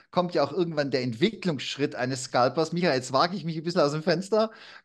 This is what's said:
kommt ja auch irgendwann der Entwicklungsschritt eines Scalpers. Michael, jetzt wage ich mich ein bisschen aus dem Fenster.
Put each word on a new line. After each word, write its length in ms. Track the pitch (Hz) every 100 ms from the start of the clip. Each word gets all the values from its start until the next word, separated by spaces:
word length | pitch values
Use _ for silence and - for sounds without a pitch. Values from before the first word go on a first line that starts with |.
| _
kommt 240 | - 180
ja 80 | 175
auch 80 | 139
irgendwann 380 | 156 170 151 143
der 120 | 131
Entwicklungsschritt 920 | 127 110 180 214 185 143 - - 147
eines 300 | 143 127 131
Scalpers. 480 | - 135 123 131 160
Michael, 220 | 170 175 131
jetzt 160 | 127
wage 240 | 131 170 190
ich 80 |
mich 120 | 156 160
ein 80 |
bisschen 160 | 160 170
aus 100 | 143
dem 100 | 151
Fenster. 480 | 156 165 190 214 220 - - -